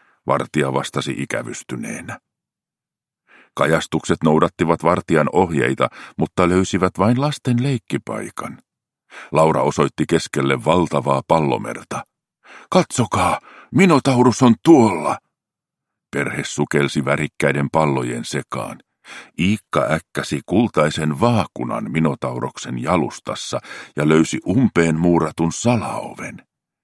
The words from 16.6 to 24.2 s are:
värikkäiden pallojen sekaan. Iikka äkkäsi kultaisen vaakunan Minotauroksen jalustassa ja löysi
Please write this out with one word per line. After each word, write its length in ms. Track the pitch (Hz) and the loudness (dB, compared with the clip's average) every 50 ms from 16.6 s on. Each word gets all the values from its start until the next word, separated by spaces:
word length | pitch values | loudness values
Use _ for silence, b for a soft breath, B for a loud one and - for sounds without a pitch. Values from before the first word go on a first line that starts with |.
| 73 - - 73 71 69 - 76 69 | -2 0 0 0 0 0 -2 -2 -2
värikkäiden 640 | 65 71 73 76 73 - - - 71 67 71 71 69 - | 0 -2 -2 -2 -4 -4 -2 -2 0 0 0 -2 -2 0
pallojen 520 | 80 78 73 69 65 62 60 60 58 58 | 2 2 2 0 0 -2 -4 -6 -8 -8
sekaan. 540 | - - 71 64 - - 62 - - - - _ _ _ B B B B B B B _ - | -8 -8 -8 -8 -8 -10 -10 -10 -10 -12 -16 _ _ _ B B B B B B B _ -2
Iikka 480 | 82 95 107 104 - _ - 76 69 - | 0 0 0 0 -4 _ -6 -4 -4 -4
äkkäsi 500 | 78 80 - _ - - 69 - 78 71 - | -4 -6 -6 _ -10 -10 -8 -6 -6 -8 -6
kultaisen 720 | - 87 101 120 107 - - 76 78 76 - 80 76 73 67 | -2 0 0 0 2 2 2 0 2 0 -2 -4 -4 -2 0
vaakunan 720 | 98 120 120 107 90 - - - 62 60 55 58 - - - | 0 2 2 2 0 -2 -6 -8 -8 -6 -6 -8 -8 -4 -2
Minotauroksen 880 | 80 80 76 69 - - 64 64 62 60 64 - - - 65 64 60 60 | 0 0 0 0 -2 -6 -6 -6 -6 -6 -8 -8 -10 -12 -10 -10 -8 -4
jalustassa 800 | 71 90 87 71 55 - - - - - - - - - - B B B B B B _ | 0 0 0 0 -2 -6 -10 -10 -10 -10 -8 -8 -8 -8 -8 B B B B B B _
ja 120 | 73 73 76 | -2 2 4
löysi 320 | 78 80 | 4 4